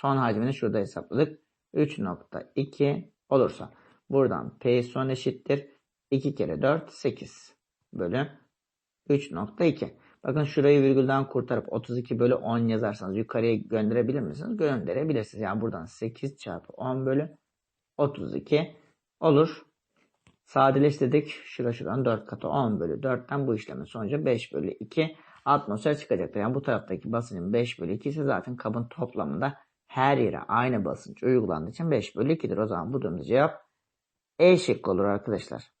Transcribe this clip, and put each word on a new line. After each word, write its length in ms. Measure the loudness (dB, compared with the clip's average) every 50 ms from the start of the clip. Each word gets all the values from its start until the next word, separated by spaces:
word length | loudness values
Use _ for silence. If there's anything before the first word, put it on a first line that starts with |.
Son 160 | -2 0 0
hacmini 380 | 2 2 2 0 0 0 -2 -2
şurada 240 | -2 -2 -2 0 0
hesapladık. 640 | -2 -4 -6 -12 -10 -4 0 0 0 0 -2 -10 _ _ _ _ _ _
Üç 260 | -2 0 0 0 -2 -4
nokta 540 | -6 -6 -6 -8 -12 _ -12 -12 -12 -8 -4
iki 580 | -4 -4 -2 0 0 0 2 0 -2 -6 -12 _ _ _ 2
olursa 440 | 4 4 4 2 0 -6 -14 -16 -18 _ _ _ _ _ _ 0
buradan 460 | 2 2 2 2 0 -2 -6 -8 -8 -2
P 240 | 2 2 2 2
son 260 | 2 0 -4 -4 -2 -2
eşittir 600 | -2 -2 -2 -4 -4 -2 -2 0 0 0 -2 -6 _ _ _ _ _ _ _ -2
iki 240 | -2 0 0 0 -2
kere 280 | -2 -2 -2 0 2
dört, 300 | 2 2 2 2 -2 -8
sekiz 640 | -8 -4 -4 -4 -4 -4 -10 -18 -18 -20 -20 -20 _ _ _ _ _ _ _ _
bölü 360 | -8 -6 -4 -2 -2 -2 -4 -4 -8 -16 _ _ _ _ _ _ _ _ _ _ _ _ _ 0
üç 220 | 0 0 0 -2
nokta 340 | -8 -8 -8 -6 -2 2 2
iki. 320 | 2 2 0 -4 -8 -8 _ _ _ _ _ -4
Bakın 200 | -2 0 0 0
şurayı 380 | 0 2 4 6 6 8 8
virgülden 460 | 6 6 6 4 4 4 2 0 0 0
kurtarıp 440 | -2 -2 -2 -2 -2 -4 -2 -4
otuz 260 | -6 -6 -4 -4 -6 -6
iki 200 | -4 -2 0 2
bölü 160 | 2 4 2
on 340 | 2 0 -2 0 0 2 2
yazarsanız 480 | 2 0 0 -2 -4 -4 -6 -4 -4
yukarıya 380 | -4 -4 -2 -2 0 2 2 2
gönderebilir 680 | 0 0 -2 0 0 2 2 2 2 2 0 0 -2
misiniz? 360 | -4 -6 -8 -8 -6 -6 -2
Gönderebilirsiniz. 840 | 0 0 0 0 0 -2 -2 -2 -2 0 0 0 -2 -2 -4 -6 -6
Yani 180 | -4 -2 -2 -2
buradan 240 | -2 -4 -4 -6 -10
sekiz 540 | -12 -10 -8 -8 -8 -6 -6 -8 -10 -8 -10
çarpı 340 | -12 -10 -10 -10 -12 -14
on 340 | -12 -8 -6 -4 -4 -2 0
bölü 300 | 0 0 0 0 -2 -8 _ _ _ _ _ _ _ _ _ _ _ _
otuz 380 | 0 0 0 0 -4 -8 -8 -8
iki 420 | -8 -2 0 2 2 2 -2 -8 -18 _ _ _ _ _ _ _ 0
olur. 460 | 4 6 6 6 6 4 0 -8 -18 _ _ _ _ _ _ _ _ _ _ _ _ _ _ _ _
Sadeleştirdik. 840 | _ 2 4 6 6 6 6 6 4 4 2 2 2 2 2 2 0
Şura 440 | -6 -14 -16 -12 -8 -4 -4 -2
şuradan 320 | -4 -4 -4 -4 -2 0 2
dört 220 | 2 0 0 -2
katı 220 | -8 -10 -8 -6 -4
on 320 | -2 0 0 0 0 -2
bölü 220 | -2 -2 -4 -2
dörtten 440 | -2 -2 -2 -4 -4 -4 -4 -2 0
bu 80 | 0 -2
işlemin 300 | -2 -4 -8 -12 -12 -12
sonucu 400 | -10 -8 -8 -6 -4 -4 -2 0
beş 280 | 0 0 0 -2 -6
bölü 180 | -6 -6 -4 -4
iki 460 | -6 -8 -10 -6 -2 -2 -2 -2 -4 -12 -20 -20 -20 -4 0
atmosfer 540 | 2 2 2 0 -2 -6 -2 0 0 -2 -2
çıkacaktır. 420 | -2 -2 -2 -2 -2 -4 -4 -2
Yani 140 | -2 -2 -2
bu 80 | -2
taraftaki 500 | -2 0 -2 -2 -2 -6 -8 -8 -4 -2
basıncın 400 | -2 -2 -2 -4 -6 -8 -4 0
beş 280 | 0 0 0 0 -4 -6
bölü 120 | -6 -4
iki 160 | -4 -4 -4 -4
ise 160 | -4 -2 -2
zaten 320 | 0 -2 -2 -4 -6 -8
kabın 320 | -6 -6 -4 -4 -4 -6 -6
toplamında 680 | -6 -6 -6 -6 -4 -6 -6 -4 -4 -2 -2 -4 -4 -6 _ _ _ _ _
her 300 | -8 -2 0 2 4 4
yere 220 | 4 2 0 -2 -4
aynı 460 | -4 0 0 2 2 2 0 0 -2
basınç 380 | -2 -4 -6 -10 -16 -8 -2
uygulandığı 480 | 0 2 2 2 2 0 -2 -2 -4 -6
için 200 | -6 -4 -2 0
beş 260 | 0 0 0 -2 -4
bölü 160 | -2 0 0
ikidir. 260 | 0 0 -2 -2 -2 0
O 80 | 0
zaman 260 | 0 -2 -4 -4 -4
bu 100 | -4 -2
durumda 200 | -2 -4 -4 -4
cevap 400 | -2 2 2 4 4 2 0 -6 _ _ _ _ _ _ _ _ _ _ _ _ _ _ _ 6
E 180 | 8 8 8
şıkkı 340 | 6 4 2 -2 0 0 0
olur 140 | 0 2 2
arkadaşlar. 680 | 2 0 0 -2 -4 -4 -4 -4 -8 -12 -14 -14 _ _ _